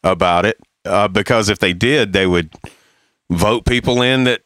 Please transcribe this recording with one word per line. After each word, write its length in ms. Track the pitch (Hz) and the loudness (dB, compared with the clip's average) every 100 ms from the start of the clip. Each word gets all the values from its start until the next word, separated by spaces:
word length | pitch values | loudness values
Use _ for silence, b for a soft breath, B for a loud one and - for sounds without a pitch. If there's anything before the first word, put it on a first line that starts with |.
about 400 | - 92 92 87 | -2 0 0 2
it, 140 | 101 - _ _ | 0 -2 _ _
uh, 240 | - 98 104 | -4 0 0
because 400 | 95 104 120 104 | -2 0 0 0
if 100 | 104 | 0
they 140 | 98 | -2
did, 400 | 90 113 147 107 | 0 0 0 0
they 140 | 95 92 | 0 2
would 260 | 87 80 - - B B B B B - | 0 -2 -10 -20 B B B B B -6
vote 340 | 87 104 117 | -2 0 0
people 380 | - 123 120 123 | 0 -2 0 0
in 220 | 123 131 | 2 2
that, 180 | 127 120 | 0 -2